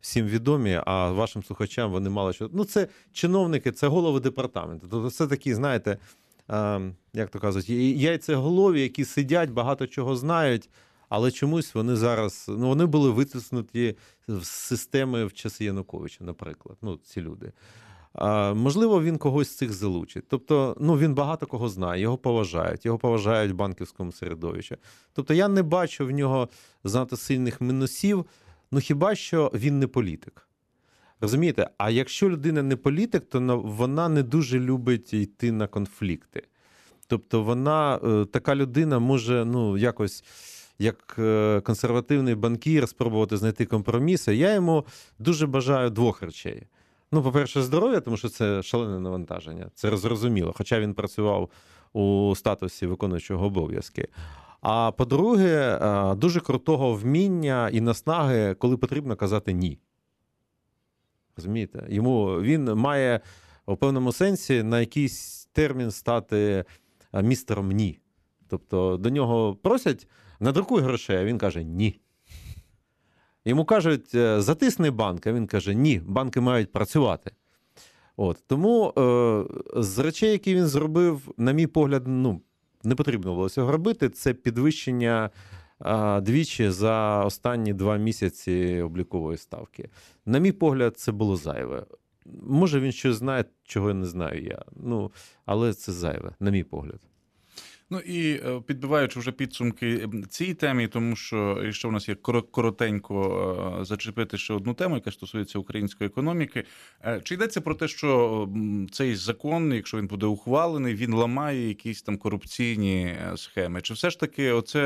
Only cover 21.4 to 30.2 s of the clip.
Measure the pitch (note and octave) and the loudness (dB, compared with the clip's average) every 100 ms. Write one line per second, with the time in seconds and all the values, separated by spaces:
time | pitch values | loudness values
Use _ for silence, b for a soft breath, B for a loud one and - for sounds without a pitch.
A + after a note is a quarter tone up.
21.4 | C#3 B2 A#2 F#2+ F2 F2+ G#2+ B2 B2 A#2 | -6 -4 -4 -2 -2 0 0 0 0 0
22.4 | F#2+ E2+ E2 E2 A2+ A2+ B2 A2+ G2+ A2+ | 0 -2 -2 -2 -4 -2 0 0 2 2
23.4 | G#2 F#2 G2+ F2+ F2+ - F2+ - F2+ E2 | 2 0 -4 -4 -12 -10 -10 -8 -10 -6
24.4 | E2 F2+ - - b b b - C3+ D#3+ | -6 -8 -10 -14 b b b -6 0 2
25.4 | G3+ G3 E3 F3 E3+ - C3 C#3+ C3+ C3 | 4 4 2 2 0 -2 -4 0 2 2
26.4 | A#2+ b b b G2 A#2 B2+ B2 - C3 | -2 b b b -2 0 0 -6 -2 0
27.4 | B2 - B2 C3 C3 - G3+ G3 - b | 0 -2 -2 0 -2 0 0 0 -2 b
28.4 | b b b C#3 - C#3+ F#3+ G#3 - E3 | b b b -2 0 2 2 0 -2 0
29.4 | D3 A2 C#3 C#3+ C3 B2+ G2+ D2+ | 2 0 0 2 0 0 -2 -4